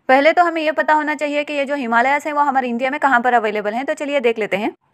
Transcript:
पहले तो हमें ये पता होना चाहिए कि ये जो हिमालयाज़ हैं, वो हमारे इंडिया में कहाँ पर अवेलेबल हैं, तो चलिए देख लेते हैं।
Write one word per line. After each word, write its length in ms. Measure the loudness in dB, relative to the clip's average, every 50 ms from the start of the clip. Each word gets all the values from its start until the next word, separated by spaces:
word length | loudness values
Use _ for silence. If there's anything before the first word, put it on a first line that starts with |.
| _ 2
पहले 260 | 4 4 4 4 4
तो 100 | 4 2
हमें 180 | 2 0 -2
ये 100 | -2 -2
पता 220 | -2 -2 0 2 2
होना 220 | 2 0 -2 -4
चाहिए 280 | -4 -4 -4 -2 -4 -4
कि 100 | -4 -4
ये 120 | -4 -4
जो 100 | -4 -4
हिमालयाज़ 520 | -4 -2 0 2 2 2 2 0 -2 -2 -2
हैं, 60 | -2
वो 80 | 0
हमारे 260 | 0 0 0 0 0 -2
इंडिया 220 | -2 -2 -2 -4
में 100 | -2 0
कहाँ 220 | 2 2 2 2
पर 120 | 2 2 2
अवेलेबल 400 | 2 2 0 -2 -2 -4 -4 -4
हैं, 120 | -4 -4
तो 80 | -4 -4
चलिए 260 | -4 -4 -2 -2 0
देख 200 | 0 0 0 0
लेते 180 | -2 -2 -2 -2
हैं। 140 | -4 -4 -8 -10 _ _